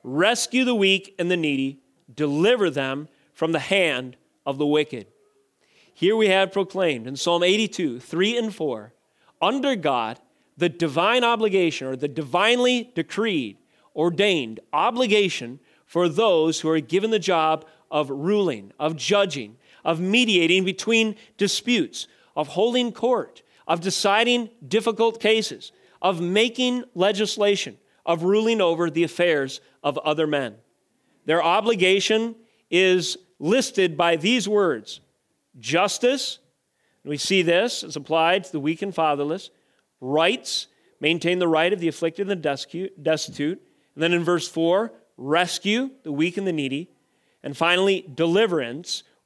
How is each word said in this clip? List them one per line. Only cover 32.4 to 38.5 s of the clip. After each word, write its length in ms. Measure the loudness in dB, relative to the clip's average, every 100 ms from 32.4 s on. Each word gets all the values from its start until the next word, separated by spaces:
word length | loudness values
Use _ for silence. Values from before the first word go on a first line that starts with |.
| _ _ _
is 480 | 2 4 2 0 -8 _ -8
listed 580 | 0 0 0 0 0 2
by 200 | 0 2
these 320 | 2 0 0
words, 520 | 0 0 -2 -8 -18 _ _ _ _ _ -14
justice, 800 | -2 0 0 2 0 0 -4 -10 _ _ _ _ _ _
and 60 | -8
we 60 | -6
see 260 | 0 2
this 420 | 4 2 2 -4
as 100 | -10
applied 500 | -12 -2 2 2 2
to 80 | -2